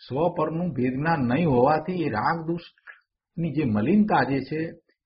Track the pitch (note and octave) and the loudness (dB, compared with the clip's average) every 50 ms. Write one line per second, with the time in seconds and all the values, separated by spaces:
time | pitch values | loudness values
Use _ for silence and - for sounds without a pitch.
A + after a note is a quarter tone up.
0 | - - A#2+ C3+ E3 F3 E3+ - D#3 D#3 D#3 E3 F3+ F3+ B2+ A2+ B2 B2+ B2+ C3 | -12 -6 -2 0 0 0 0 0 -2 -2 -2 -4 -4 -4 -2 0 0 0 0 0
1 | D3 E3 E3 D3+ B2+ A#2+ A#2+ - F3+ D#3+ C3 A#2+ B2 C#3 D#3 D#3 D3+ - F#3 F3+ | 0 0 0 0 0 0 2 2 2 4 4 4 4 4 4 2 0 -2 -4 -2
2 | D#3+ C#3 A2 G#2 A#2 C#3+ E3 E3+ D#3+ D#3+ E3+ F3 - - _ _ - - - _ | -2 -2 -2 -2 0 0 -2 -2 -4 -4 -6 -6 -6 -12 _ _ -20 -20 -20 _
3 | _ _ _ _ _ _ - - E3 E3 C3 D3 D#3 A#2+ G#2+ G#2 G#2+ C#3 G3 G#3+ | _ _ _ _ _ _ -8 -6 -6 -4 -2 -2 0 0 0 0 2 2 4 4
4 | G3+ - F#3 D3+ C3 B2+ C#3 C3+ C3 - D3+ D#3 D#3+ E3 - - _ _ _ _ | 4 4 4 2 2 2 0 -2 -4 -4 -6 -6 -6 -6 -10 -14 _ _ _ _
5 | _ | _